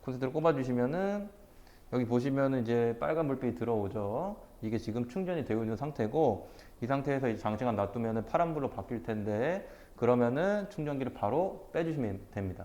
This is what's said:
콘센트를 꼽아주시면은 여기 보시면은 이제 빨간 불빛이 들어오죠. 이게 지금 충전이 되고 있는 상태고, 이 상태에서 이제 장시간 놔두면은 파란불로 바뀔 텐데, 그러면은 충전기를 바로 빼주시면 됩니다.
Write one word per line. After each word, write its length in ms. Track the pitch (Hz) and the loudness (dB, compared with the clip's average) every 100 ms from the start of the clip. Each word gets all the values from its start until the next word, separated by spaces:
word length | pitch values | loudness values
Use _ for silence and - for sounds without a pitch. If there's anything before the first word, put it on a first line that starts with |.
콘센트를 280 | - 127 131 | -4 -2 -2
꼽아주시면은 960 | 151 160 143 127 123 123 165 196 202 208 - - - - - - | 2 4 4 2 2 2 2 -2 -2 -6 -14 -20 -20 -20 -20 -4
여기 140 | 123 113 | -2 2
보시면은 560 | 120 131 135 135 131 | 2 2 2 2 2
이제 340 | 113 120 117 117 | 2 4 2 2
빨간 300 | 147 160 151 | 0 0 0
불빛이 280 | 131 123 120 | 0 -2 -2
들어오죠. 800 | 117 113 101 107 101 117 185 208 - - | 0 0 0 -2 -2 -2 -4 -6 -14 -8
이게 160 | 110 110 | -4 -2
지금 320 | 110 110 120 | -2 -2 -2
충전이 340 | 190 185 175 | -2 -2 -2
되고 200 | 131 110 | 0 0
있는 120 | 110 110 | 0 -2
상태고, 760 | 143 147 110 139 151 95 - - - - | -4 -2 0 4 2 2 -6 -18 -20 -8
이 80 | 120 | -2
상태에서 400 | 139 139 139 131 | 0 0 0 0
이제 100 | 107 | 0
장시간 380 | 107 107 123 107 | -2 0 0 2
놔두면은 500 | 101 120 113 113 107 | 0 0 -2 -2 0
파란불로 440 | 165 170 156 131 | 0 2 0 -4
바뀔 340 | - - 117 | -4 -6 -6
텐데, 640 | - 110 104 104 135 185 - - - - | -2 -4 0 0 0 -2 -6 -16 -20 0
그러면은 720 | 117 123 120 131 185 208 196 | 4 6 6 4 2 0 -2
충전기를 440 | - 151 143 127 | -6 -4 -2 -4
바로 540 | - 104 135 185 - - | -2 0 2 0 -4 -6
빼주시면 480 | - 165 151 117 98 - | -2 -2 0 -2 -4 -6
됩니다. 300 | - 98 90 | -4 -4 -6